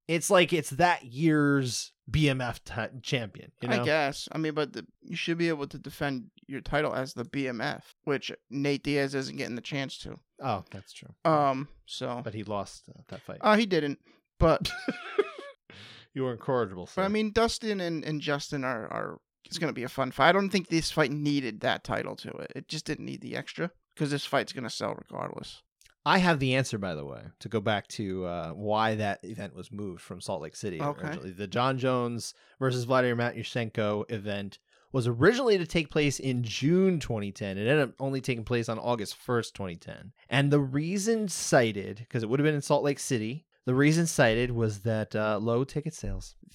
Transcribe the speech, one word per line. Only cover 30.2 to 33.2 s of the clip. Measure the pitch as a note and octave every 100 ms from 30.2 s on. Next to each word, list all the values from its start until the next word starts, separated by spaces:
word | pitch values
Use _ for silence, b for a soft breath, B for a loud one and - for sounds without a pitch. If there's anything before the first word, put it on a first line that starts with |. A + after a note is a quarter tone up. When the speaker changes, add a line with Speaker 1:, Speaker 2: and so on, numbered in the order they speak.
Speaker 1:
Salt | - F#2
Lake | D#2 -
City | G#2+ E2
Speaker 2:
Okay. | C#3+ D3 D3
Speaker 1:
originally. | - F2+
The | F2+ G2+
John | A#2 C3 C3+
Jones | C3 B2+ A#2+ A#2 - - b b
versus | C3 B2 A#2+
Vladimir | B2+ B2
Matyushenko | A#2+